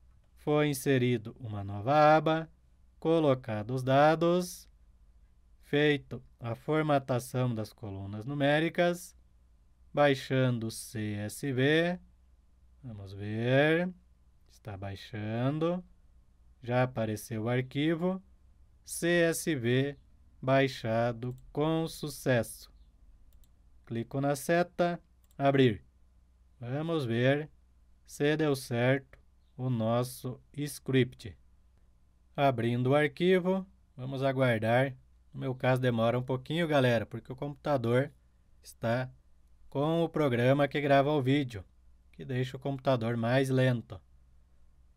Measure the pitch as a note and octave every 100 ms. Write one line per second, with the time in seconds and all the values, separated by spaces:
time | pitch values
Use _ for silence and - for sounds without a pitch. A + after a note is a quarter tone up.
0 | - - _ - D3+ D3+ D3+ C3+ C#3+ C3+
1 | B2 A#2+ A2 - A2 G#2 G2 G2+ A2+ D3+
2 | D3+ D#3+ D#3 D#3+ D#3+ - _ _ - _
3 | D#3+ E3 D3 C3 B2 G#2+ G#2+ C3 B2+ C3+
4 | D3+ D#3+ E3+ F3+ F3+ - - - - _
5 | - - - _ _ - - C#3+ D3+ C#3+
6 | C3 C3 - - A#2 A2+ - D#3 D3+ C#3
7 | C3 B2 - B2+ B2+ A2 G#2+ - G#2 G2
8 | G2 G#2+ B2 C#3+ C#3 D3 E3 E3 F3 F3
9 | - - _ _ _ _ _ _ - D3
10 | D3 C3+ - C3 B2+ A#2 A2 - - A2
11 | G#2+ G#2 G#2 - C#3+ B2+ C#3 D#3+ F3 F3+
12 | - _ _ _ _ _ - - C3 G#2
13 | G2 G2 G#2 A2 A#2+ C3+ D3+ D#3+ F3+ F3+
14 | _ _ _ _ - - - F#2+ G2 F#2+
15 | - G#2+ G#2+ A2+ C3 D#3 E3 F3+ - -
16 | - - _ _ - _ A#2 B2+ B2+ A#2+
17 | A2 G#2+ - A2 A2+ B2+ C3 C#3 D3+ E3
18 | F3+ F#3+ - - - - - _ - -
19 | E3+ F3 E3 D#3+ E3+ C#3+ A#2 C3 C#3 C#3
20 | - - - - C3 C3+ C3+ - A#2 A2+
21 | A#2 A2+ B2+ B2+ - - D#3 D#3+ D#3+ -
22 | D3+ - C#3+ A#2+ G#2+ - - - - _
23 | - - - - - - - - - A#2
24 | A#2 C#3 C#3 C#3+ - E3+ F3 - F3 F3
25 | - _ _ - C#3 C3+ B2+ G2+ - _
26 | _ _ _ _ _ _ A#2+ C#3 E3 D#3+
27 | A#2+ A#2 B2+ C#3+ D3+ - _ _ _ _
28 | - - D3 D#3 D3+ C3 - A#2 B2+ C#3
29 | - - _ _ _ - B2+ A#2 A2 A#2+
30 | B2+ - B2+ C3 _ C#3+ D3 - - C3
31 | B2+ - G2+ - - - _ _ _ _
32 | _ _ _ - C#3 A#2 A#2 A#2+ B2+ D3
33 | D3+ - F3+ F#3 F3+ F#3+ F#3 - _ -
34 | C3 C3+ C3+ C3 B2+ A2 A2 B2 C3+ C3
35 | _ _ _ C3+ C3+ B2+ B2+ C3 B2+ A#2
36 | A#2 B2 B2+ C3 C3 D#3+ D#3+ C#3+ B2+ A2+
37 | G2+ A2+ - B2+ D3 D3 D3+ C#3 A2+ B2
38 | D3 - _ _ _ - - - A2+ A#2+
39 | B2+ - _ - _ - - C#3 D3+ E3+
40 | E3 D#3+ D3 A#2 B2 C#3+ C3+ D3 C#3 C#3
41 | C#3 D3+ B2+ D3 C3 G2+ - _ - -
42 | _ - C#3 B2+ B2+ C3 C#3+ C#3 C#3+ B2
43 | A2+ A#2 A#2 C3 C3+ C3 C3 A#2+ - G2
44 | - - _ - _ _ - - -